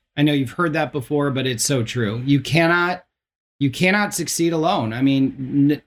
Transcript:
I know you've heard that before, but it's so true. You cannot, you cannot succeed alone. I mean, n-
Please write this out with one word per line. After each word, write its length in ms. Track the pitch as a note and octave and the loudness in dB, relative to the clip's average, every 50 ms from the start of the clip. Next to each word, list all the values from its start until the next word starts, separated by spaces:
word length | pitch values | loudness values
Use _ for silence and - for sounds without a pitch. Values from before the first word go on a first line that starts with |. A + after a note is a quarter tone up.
| _ _ _ | _ _ _
I 60 | D3+ D3 | 2 2
know 100 | D3+ D3 | 2 2
you've 200 | C#3+ C3+ A#2+ - | 2 0 -2 -2
heard 200 | - F3 E3 D3 | -2 -2 0 0
that 200 | D#3+ D3+ - - | -2 -2 -4 -4
before, 380 | D3 B2 - D3 D3 C#3+ C#3+ | -6 -4 -2 -2 0 0 0
but 160 | C3 C3+ B2+ | -2 -2 -2
it's 180 | C3 B2 A2+ - | -2 -2 -2 -2
so 180 | - D3 C3 A#2 | 0 0 0 -2
true. 400 | A2+ - B2 A#2 G2+ G#2+ A#2+ B2 | -2 -2 -2 -2 -2 -2 -2 0
You 160 | C3+ C#3+ C#3 | 2 2 2
cannot, 640 | - - A#2 E3 E3 E3 F3 F3 F3 F3 F3+ - - _ _ _ _ _ _ _ _ _ _ - | 2 0 0 2 2 4 2 2 2 0 -2 -6 -10 _ _ _ _ _ _ _ _ _ _ -4
you 120 | C#3+ C#3 | -2 -2
cannot 440 | A#2+ - E3+ F#3 F#3+ G#3 G#3 G3 - | 0 0 2 2 2 2 0 -2 -4
succeed 380 | - E3 C#3+ - - E3+ E3+ E3 | -6 -6 -6 -2 -2 0 0 0
alone. 400 | D#3+ D#3 E3+ G3+ F3+ A#2 A2 A2+ | 0 0 0 0 0 -2 -4 -2
I 100 | A#2+ C3+ | 0 2
mean, 680 | C#3 C#3 C3+ C3+ C3 - C3+ C3+ B2+ C#3 C#3+ C#3 C#3+ D3+ | 2 4 2 2 0 -2 -6 -8 -2 0 2 2 2 2
n- 100 | C3+ - | 0 -4